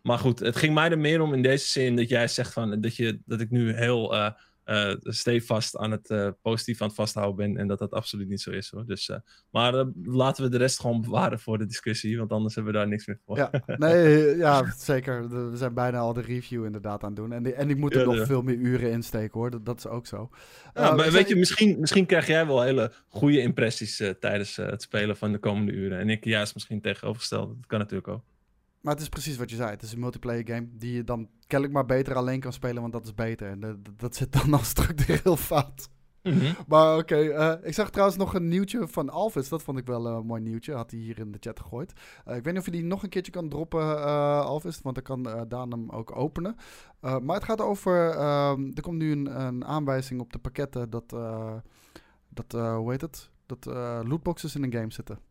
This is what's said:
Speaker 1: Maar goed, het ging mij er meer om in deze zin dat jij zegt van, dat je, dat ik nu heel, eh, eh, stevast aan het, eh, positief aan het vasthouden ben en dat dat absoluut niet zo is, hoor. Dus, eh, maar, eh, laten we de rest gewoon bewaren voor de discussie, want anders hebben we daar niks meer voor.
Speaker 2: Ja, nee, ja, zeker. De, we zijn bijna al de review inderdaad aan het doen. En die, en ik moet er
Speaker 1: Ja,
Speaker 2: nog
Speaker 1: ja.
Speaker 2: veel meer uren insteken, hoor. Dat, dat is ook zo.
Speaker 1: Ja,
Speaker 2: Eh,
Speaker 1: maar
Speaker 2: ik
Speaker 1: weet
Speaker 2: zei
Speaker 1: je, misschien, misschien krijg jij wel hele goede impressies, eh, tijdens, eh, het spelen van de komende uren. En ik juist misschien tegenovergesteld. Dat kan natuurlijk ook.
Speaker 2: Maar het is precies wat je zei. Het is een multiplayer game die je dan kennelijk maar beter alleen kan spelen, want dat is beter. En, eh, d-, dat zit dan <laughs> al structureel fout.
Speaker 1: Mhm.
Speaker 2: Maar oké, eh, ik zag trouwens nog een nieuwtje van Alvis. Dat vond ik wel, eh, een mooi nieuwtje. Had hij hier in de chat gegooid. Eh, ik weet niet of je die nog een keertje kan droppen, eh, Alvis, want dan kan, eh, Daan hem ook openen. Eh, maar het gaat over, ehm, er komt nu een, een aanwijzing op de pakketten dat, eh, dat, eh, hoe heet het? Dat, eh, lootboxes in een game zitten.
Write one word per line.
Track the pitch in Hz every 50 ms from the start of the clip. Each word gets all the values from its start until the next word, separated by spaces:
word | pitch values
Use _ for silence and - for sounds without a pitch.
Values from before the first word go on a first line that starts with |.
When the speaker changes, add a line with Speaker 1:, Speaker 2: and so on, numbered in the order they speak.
Speaker 1:
Maar | _ 120 120 117
goed, | - 131 117 -
het | - 117 117
ging | - 156 156 156
mij | 151 156 170
er | 170 160
meer | 151 147 160 165
om | 156 151 139
in | 131
deze | 127 131 135 139 -
zin | - - 139 131 127 120
dat | 120 117 117
jij | 123 117 120
zegt | 113 - - 120 - -
van, | - 117 107 104 110
dat | 107 113 -
je, | - 120 113 104 - -
dat | - 123 110
ik | 117 110
nu | 123 123 117 113 113
heel, | 113 117 117 123 117 110 - -
eh, | 107 104 107 107 _ _ _ _ _ _
eh, | - 107 104 104 101 95 -
stevast | - - 113 - - 120 120 117 113 - 117 107 113 - -
aan | - 104 110
het, | 110 104 _ -
eh, | 110 104 101 101 92 _
positief | _ 113 113 113 - - 113 -
aan | 104
het | 104 -
vasthouden | - 107 104 - 107 101 101 98
ben | 95 104 101 101
en | - 101
dat | 101 101 -
dat | 107 98
absoluut | - 110 - - - 104 98
niet | 95 101 98
zo | - 95
is, | 95 95 98 -
hoor. | - 98 117
Dus, | 113 - - - -
eh, | 101 - - _ _ _ _ _
maar, | - 110 120 123 123
eh, | 131 135 131 - 175 175
laten | 117 123 131 127 139 135 - 135
we | 127
de | 123
rest | 120 123 131 - -
gewoon | - 123 117 117
bewaren | 110 120 101 120 196 - - 117
voor | - - 110
de | 104 110
discussie, | 101 117 - - 117 110 - - 107 110
want | 117 113 101
anders | 113 107 110 110 -
hebben | 113 107 107 107
we | 107
daar | 104
niks | 104 104 107 -
meer | - 107 - _
voor. | - 104
Speaker 2:
Ja, | 131 139 - - 135 -
nee, | - 156 151 151 160 170 175 170 156 151 151 156 147 143
ja, | 170 165 151 143 135 127 117 -
zeker. | - - - 143 131 127 139 127 120 117 117
De, | 120 123 120 120
we | 120
zijn | 120 131 123 117
bijna | 123 123 123 123 123
al | 117 117 117
de | 123
review | 117 113 123 123 120 - 123 117 110
inderdaad | 107 104 107 98 107 101 104 -
aan | 101
het | 104
doen. | 104 107 113
En | 120 120 120
die, | 131 120
en | 135 143 147
ik | 143
moet | 135 147 139 -
er | 131
Speaker 1:
Ja, | 127
Speaker 2:
nog | 123 120
Speaker 1:
ja. | 113 110
Speaker 2:
veel | 131 135 127
meer | 123 131 123
uren | 117 127 123 123 123 120 117
insteken, | 117 117 110 - - 113 107 107 - 113
hoor. | 117 123
Dat, | 123 117 107
dat | 117 120
is | 120 -
ook | - 113 120 117
zo. | - - 101 107 117 - - - - - - - - -
Speaker 1:
Ja, | - - -
Speaker 2:
Eh, | 156
Speaker 1:
maar | 160 160
Speaker 2:
ik | 160
Speaker 1:
weet | 160 185
Speaker 2:
zei | 196
Speaker 1:
je, | 196 214
misschien, | 175 185 - - - 220 208 - -
misschien | 156 151 - 196 185
krijg | - 185 165 135
jij | 120 156 160 165
wel | 151 135 123
hele | 120 131 135 131 110 110 - - _
goede | _ - 120 139 143 147 143
impressies, | 120 123 131 - 120 110 113 - 113 98 - -
eh, | 110 98
tijdens, | 95 _ - 104 101 104 101 - -
eh, | - 98 98
het | 101 107
spelen | - _ - 107 104 107 101
van | - - 104
de | 104 104
komende | - 107 101 104 104 101
uren. | - 95 95 98 95 90
En | 98 107
ik | 110 107 -
juist | 117 110 107 104 107 -
misschien | 107 - - 113 104
tegenovergesteld. | - 101 98 - - 107 110 117 - - 107 107 104 107 113
Dat | 120 -
kan | _ 110 107
natuurlijk | 104 107 101 95 -
ook. | 98 95 117 - _ _ _ _ _ _ _ _ _ _ _
Speaker 2:
Maar | - 147 147
het | 147
is | 156 147
precies | - 156 139 156 143
wat | 120 123 107
je | 113
zei. | 117 123 107
Het | 104 104
is | - 110 117
een | 120
multiplayer | 120 123 120 113 - 120 117 117 113
game | 110 117 120 117 117
die | 120 110 120 123 120
je | 120 117
dan | 120 120 113 113 - _ _ _
kennelijk | _ - 139 139 143 143
maar | 139 131 117 127
beter | 131 139 135 131
alleen | 127 123 127 131 131
kan | 131 123 120
spelen, | - - 123 120 120
want | 117 120 113
dat | 117 107
is | 113 104
beter. | 107 117 113 113 - 104 98
En, | 98 98 107
eh, | 110
d-, | 107 98 101 104 101 107
dat | 117 123 -
zit | - 131 131
dan | - 139 131 143 147
<laughs> | 135
al | -
structureel | - - - - - 165 147 135 - 160 147 - 190 170
fout. | - - - 170 147 135 - - - - - - _ _ _ _ _ _
Speaker 1:
Mhm. | 190 147 190 127 147 180 - 170
Speaker 2:
Maar | - 156 156 160 156 156
oké, | 160 160 - 165
eh, | 151 156 156 143 151 156 160 160 165 -
ik | - 156
zag | - 208 190
trouwens | - 202 196 202 190
nog | 190 190 175 -
een | 185 170
nieuwtje | 165 170 190 202 196 - 254 185
van | 160 - 175 147 131
Alvis. | - 165 202 - - 139 131 -
Dat | 165 160 -
vond | - 135
ik | 131 123
wel, | 123 123 117 117
eh, | 117 117
een | 113 110
mooi | 113 117 113
nieuwtje. | 110 113 110 113 - - -
Had | 120 113 -
hij | 117 113
hier | 113 113 113 -
in | 110 104
de | 101 104
chat | - 117 104 -
gegooid. | - - - 117 160 - - - - - - - -
Eh, | - 120
ik | 123 117
weet | 156 180
niet | 190
of | 180
je | -
die | 170 170 165
nog | 170 190 190 -
een | 185
keertje | - 190 180 -
kan | - 180 165 151
droppen, | 139 143 165 - - 160
eh, | 156 156 151 151 147 147 147 147 147 143 147 147 139
Alvis, | - 135 151 - 175 156 -
want | - 135 123
dan | 135 127
kan, | - 135 127 127 117
eh, | 110 117 117
Daan | 113 123 123 127 120
hem | 120 117 113 113
ook | 113 110 113 - -
openen. | - 131 160 - 175 170 202 233 - - - - - - - _ _
Eh, | - 127 131 131
maar | 123 143 175
het | 202 -
gaat | - 220 214
over, | 214 208 202 196 - 190 180 175 170 165
ehm, | 160 151 143 147 143 143 143 143 139 135 139 135 131
er | -
komt | - 175 170
nu | 160 160 156
een, | 151 143 139 139 127 131
een | 135 127 123 123 -
aanwijzing | - 143 156 147 135 135 131 131 - 127 123
op | 120 - -
de | -
pakketten | - 131 127 - 143 139 - 123 120 113
dat, | 113 117 113 - -
eh, | 117 117 113 110 110 110 110 110 113 - - _ _ _ _ _ - _ _ _ _ _ _
dat, | - - 113 _ -
eh, | 117 117 113 113
hoe | 113 113 117
heet | 127 139
het? | 160 160 - - - _ _ _ _
Dat, | - 127 120 -
eh, | 127 127 127 123 120 120 117 113
lootboxes | 117 143 165 139 175 165 - - 156 -
in | 143 139
een | 127 117
game | 117 110 110
zitten. | - - - - 104 98 - _